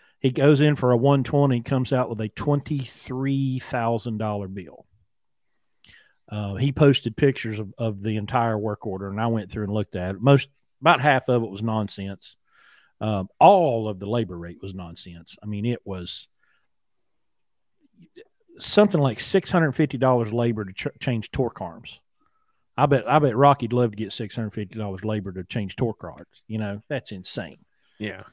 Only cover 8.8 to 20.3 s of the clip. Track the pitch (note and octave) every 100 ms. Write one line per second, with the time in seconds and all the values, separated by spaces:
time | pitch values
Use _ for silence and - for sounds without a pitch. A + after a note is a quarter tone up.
8.8 | A2 F#2+ G2 G2+ A#2 A2+ F#2 A2 G2+ G#2+
9.8 | G2 G2 F2+ G2 B2 C#3 - _ _ _
10.8 | D3 D3 D3 C3 - B2 A2+ G2 A2+ A2
11.8 | G#2 - G2 G2 - - _ _ _ _
12.8 | _ _ G#2+ G2+ F#2+ _ D#3 G3 D#3+ A#2
13.8 | G#2+ F#2+ G2 A#2+ G2+ F2 E2+ E2+ F#2+ F#2
14.8 | F2 E2 F2+ E2+ E2 - G#2+ G#2 A#2 A#2+
15.8 | - F#2 F2 - - _ _ _ _ _
16.8 | _ _ _ _ _ _ _ _ _ _
17.8 | D4+ _ - - - _ _ - - -
18.8 | G#3 D#3 C3+ A2 - F#3+ - F3+ D#3 C3
19.8 | D3+ B2+ C3 B2 A2